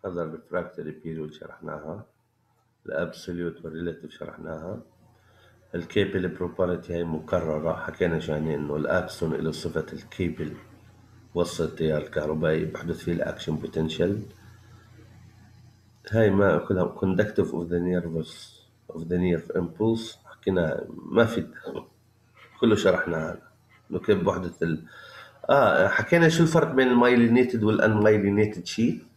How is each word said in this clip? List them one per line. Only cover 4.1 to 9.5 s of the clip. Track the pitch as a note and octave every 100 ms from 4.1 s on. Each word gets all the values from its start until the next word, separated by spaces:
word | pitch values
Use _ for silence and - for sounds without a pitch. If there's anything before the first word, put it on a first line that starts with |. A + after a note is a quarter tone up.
شرحناها، | - - D#2+ D#2+ D#2+ E2 G#2+ - _ _ _ _ _ _ _ _ F2
الكيبل | D#2+ G#2 F#2+ F#2+ F2+
بروبرتي | D#2+ F2 - F2+ F2 -
هي | E2+
مكررة، | E2+ D#2 - F2+ E2 D2+ D#2+
حكينا | E2 - - F2+ D#2+
شو | D#2+
يعني | D2+ D#2+ D2+
انه | D2 D2
الاكسون | D2+ F2+ - - E2
له | D#2 D#2+